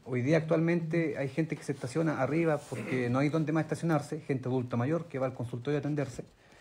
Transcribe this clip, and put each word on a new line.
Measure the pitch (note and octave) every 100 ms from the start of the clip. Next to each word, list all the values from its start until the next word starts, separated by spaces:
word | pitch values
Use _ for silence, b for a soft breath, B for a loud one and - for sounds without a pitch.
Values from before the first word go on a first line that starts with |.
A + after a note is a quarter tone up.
| -
Hoy | B2+
día | B2 D#3+
actualmente | D#3 E3 E3 F3 E3 E3+ D#3+ -
hay | C#3
gente | - D#3 C#3+
que |
se | -
estaciona | C#3 C3 D#3+ D#3+ C#3+
arriba | B2+ D#3 E3 D3
porque | - A#2 A2+ C3 B2
no | B2+
hay | D3
dónde | D#3+ D3+
más | D#3+
estacionarse, | D#3 D#3 E3 D3+ C#3+ D#3
gente | - C3+ B2
adulta | B2+ A#2+ A#2+
mayor | B2 E3 D#3+
que | C3
va | C3
al |
consultorio | - A2+ A#2+ C3 D3
a |
atenderse, | C#3+ D3 C3 - - b b b